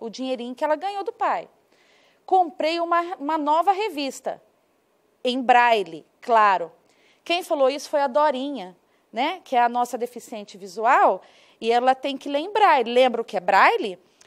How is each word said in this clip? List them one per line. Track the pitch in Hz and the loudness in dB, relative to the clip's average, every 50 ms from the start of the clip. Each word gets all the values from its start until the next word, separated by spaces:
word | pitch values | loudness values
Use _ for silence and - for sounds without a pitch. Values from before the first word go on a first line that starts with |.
o | 220 233 | -14 -14
dinheirinho | 196 - 262 262 254 220 240 240 254 | -10 -8 -8 -6 -6 -6 -8 -10 -8
que | - 311 | -4 -2
ela | 294 311 | -2 -2
ganhou | 302 339 392 403 392 392 | -2 -4 -6 -8 -8 -8
do | - 440 | -8 -6
pai. | - 403 311 226 175 - - _ _ _ _ _ _ _ _ _ _ _ _ _ _ _ | -4 -2 -2 -2 -4 -6 -12 _ _ _ _ _ _ _ _ _ _ _ _ _ _ _
"Comprei | - 370 381 359 311 - - 294 311 339 339 | 0 2 2 2 0 -2 -4 -4 -2 -2 -2
uma, | 339 339 339 339 349 349 370 | -2 0 0 0 -2 -4 -8
uma | - 277 294 320 | -8 -6 -4 -4
nova | 320 285 294 302 330 349 392 | -2 0 0 0 2 2 0
revista. | 381 370 427 440 311 285 285 269 - - - 208 - - _ _ _ _ _ _ _ _ _ _ _ _ _ _ _ _ - | 0 0 -2 -6 -6 -6 -6 -8 -8 -8 -8 -10 -10 -10 _ _ _ _ _ _ _ _ _ _ _ _ _ _ _ _ -4
Em | 254 240 269 | -4 -4 0
braille, | 247 220 247 240 240 240 226 214 190 165 165 151 - _ _ _ | 2 4 4 6 6 4 2 2 0 -4 -10 -16 -18 _ _ _
claro." | - - 240 226 214 202 190 175 170 165 - _ _ _ _ _ _ _ _ _ | -2 2 4 6 6 6 4 2 -2 -6 -14 _ _ _ _ _ _ _ _ _
Quem | - - 339 359 359 | -6 -4 -4 -2 -2
falou | - 339 294 269 254 | -2 0 2 2 0
isso | 277 285 - - | 0 -2 -6 -4
foi | - 294 | -2 -2
a | 277 | 0
Dorinha, | 277 240 294 302 302 262 254 262 285 285 233 190 277 277 _ _ _ _ _ _ _ - | 0 2 2 2 2 0 -2 -6 -8 -8 -10 -10 -12 -16 _ _ _ _ _ _ _ -6
né? | 220 262 311 381 349 - | -4 -4 -4 -6 -8 -8
Que | - 262 | -2 0
é | 240 | 2
a | 240 240 | 2 2
nossa | 240 247 247 247 - 226 | 0 -2 -4 -4 -6 -8
deficiente | 233 240 - 233 - - 240 214 202 - - | -8 -10 -10 -14 -16 -14 -14 -14 -14 -16 -18
visual, | 190 190 196 170 220 214 233 285 370 392 277 196 185 - _ _ _ _ _ _ - | -20 -18 -16 -8 -2 2 2 4 4 4 4 2 0 -6 _ _ _ _ _ _ -6
e | 226 226 | -2 0
ela | 233 240 247 262 262 | 0 2 2 2 0
tem | 262 - 277 269 | 0 -2 -6 -6
que | 269 - | -8 -6
ler | 285 285 285 | -4 -4 -4
em | 311 403 | -4 -2
braille. | 415 440 415 359 311 269 226 226 | 0 2 4 4 4 4 2 2
Lembra | 240 247 262 254 226 233 | 2 4 4 4 2 -2
o | 226 | -6
que | - - | -6 -8
é | 185 | -6
braille? | 180 180 196 190 240 320 453 453 311 208 180 - _ _ _ _ _ | -2 2 4 6 6 6 4 2 -2 -6 -8 -10 _ _ _ _ _